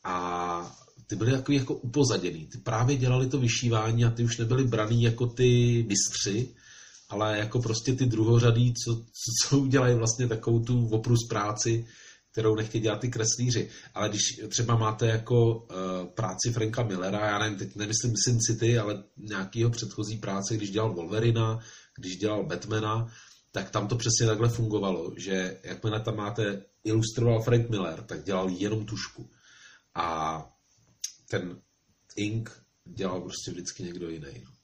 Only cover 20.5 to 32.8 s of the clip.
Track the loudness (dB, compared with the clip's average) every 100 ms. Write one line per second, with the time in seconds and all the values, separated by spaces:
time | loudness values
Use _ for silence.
20.5 | -4 -2 -2 -2 -2 -4 2 2 4 0
21.5 | -2 -8 -20 _ -14 -12 -4 -2 -2 -4
22.5 | -6 -2 -2 0 -2 -2 -8 -20 -20 _
23.5 | -10 -4 -2 0 0 0 2 2 4 2
24.5 | 2 0 0 0 -2 -6 -8 -4 -2 -2
25.5 | -8 -12 -6 -4 -2 -4 -4 -6 -2 -2
26.5 | -4 -12 _ 0 2 2 2 2 2 4
27.5 | 2 2 -2 -4 -8 -12 -10 -4 -2 -2
28.5 | -2 -2 -2 -4 -8 -10 -14 -20 _ _
29.5 | -20 -20 -20 _ -6 -4 -2 -2 -4 -10
30.5 | _ _ _ _ _ -12 -12 _ -4 -4
31.5 | -12 _ _ _ _ _ -6 -4 -4 -6
32.5 | -14 _ _